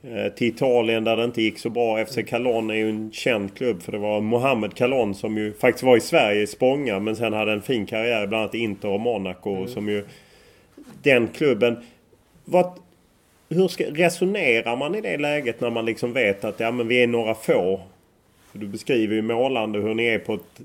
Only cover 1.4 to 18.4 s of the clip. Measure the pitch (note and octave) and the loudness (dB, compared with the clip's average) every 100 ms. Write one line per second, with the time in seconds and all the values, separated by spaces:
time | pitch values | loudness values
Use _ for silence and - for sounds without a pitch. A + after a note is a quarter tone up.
1.4 | A2 G2+ A#2 A2+ A#2 A2 A2 - G#2 A#2+ | -2 -2 -6 -2 0 0 -2 -4 -4 -2
2.4 | B2 A2+ A2 A2 A2 G#2+ A2 - - A2+ | 0 -2 -2 -2 -2 -2 -8 -4 -2 -2
3.4 | G2 - B2+ F#2+ - G#2+ G#2 G#2 G#2+ A#2 | -4 -4 -4 -4 -6 -6 -2 -2 0 2
4.4 | C3 B2 G#2+ - B2 C3+ G#2+ G2 A#2 G#2+ | 2 0 -2 0 0 2 0 -2 -4 -4
5.4 | G#2+ G#2 B2+ A#2+ C3 A#2+ A2+ E3+ A2+ G#2 | -4 2 2 4 6 6 6 2 4 2
6.4 | G#2 - B2+ C#3 C3+ G2 G#2+ G#2+ A2+ G#2+ | 0 2 2 2 0 -2 -2 -2 -2 0
7.4 | G#2+ G#2+ G#2 B2+ F#2+ A2 A#2 A2+ G2+ A2 | 0 -2 -2 -2 -2 -2 0 0 0 -2
8.4 | G#2 A2+ A2+ G2 G#2+ G2 A#2 A2 F#2+ F2+ | -2 -2 -4 -4 -4 -2 -2 -2 -6 -6
9.4 | G#2+ F#2+ F#2+ - G#2 G#2 G2+ - _ _ | -6 -4 -6 -6 -4 -4 -6 -20 _ _
10.4 | - _ _ - - - D3 B2+ A2+ - | -20 _ _ -20 -20 -4 4 4 2 0
11.4 | D3+ A2+ A#2+ A#2 - _ _ _ _ _ | 0 4 2 0 -10 _ _ _ _ _
12.4 | - F3 F3+ - _ _ _ _ _ _ | 0 2 2 -4 _ _ _ _ _ _
13.4 | _ E3 F#3 - E3+ D3 F3 E3+ F#3 G#3 | _ 2 2 0 -4 2 0 2 -2 2
14.4 | D3+ A#2 A2+ A#2+ D3 G#3 G2+ A2+ D3 D3 | 2 2 2 -2 -2 -4 -4 -2 -2 -2
15.4 | B2 A2+ A#2+ A#2 A2+ A2+ B2 B2+ A2 G2+ | -2 -2 -2 -2 -2 -2 -2 2 2 2
16.4 | A2 G2 A2+ B2 A#2 B2 A#2+ A#2 A2 A2 | -4 -4 -4 -2 2 4 4 4 0 -2
17.4 | - C3+ F#2 F#2+ F2+ _ _ _ _ _ | 2 2 2 -2 -6 _ _ _ _ _